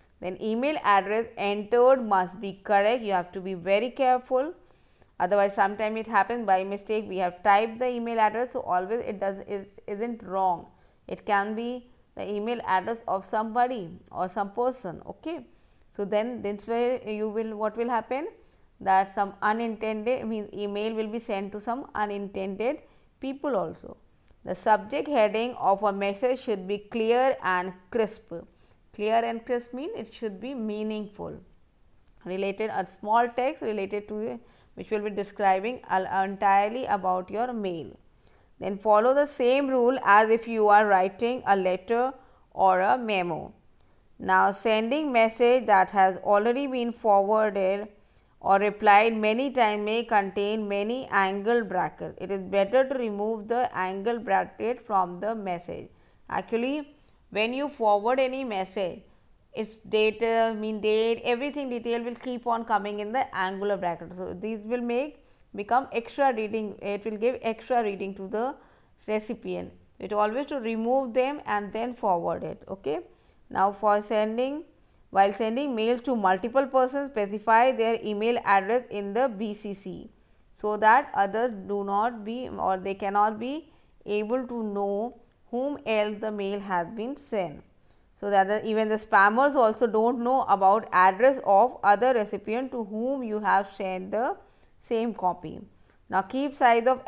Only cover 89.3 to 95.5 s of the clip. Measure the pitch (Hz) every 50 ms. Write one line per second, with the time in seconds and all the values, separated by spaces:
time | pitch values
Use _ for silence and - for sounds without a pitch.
89.3 | 220 247 277 294 269 277 226 220 220 - 254 220 202 214 226 240 262 233 233 240
90.3 | 262 262 - - 196 190 196 190 202 220 208 - - 180 185 196 185 196 247 269
91.3 | 269 254 - - 196 196 233 254 - - - 202 208 202 240 262 254 226 208 208
92.3 | 208 196 202 208 220 254 269 254 262 240 214 190 214 214 233 262 285 269 247 214
93.3 | 208 208 208 190 185 196 202 196 - - 196 185 185 185 185 202 208 214 247 311
94.3 | 392 - - _ _ _ _ _ _ _ - - 240 220 233 233 202 - 185 180
95.3 | 175 175 - 156